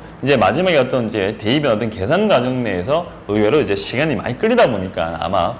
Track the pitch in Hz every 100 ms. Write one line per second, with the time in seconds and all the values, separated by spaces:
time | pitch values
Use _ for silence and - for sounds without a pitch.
0 | - - 127 139 98 123 185 156 123 131
1 | 113 110 95 104 104 147 147 110 117 -
2 | 95 170 214 196 123 127 117 92 90 156
3 | 175 - - 104 104 151 101 - - 123
4 | 156 113 - 123 - 247 190 107 92 92
5 | 82 85 85 92 87 123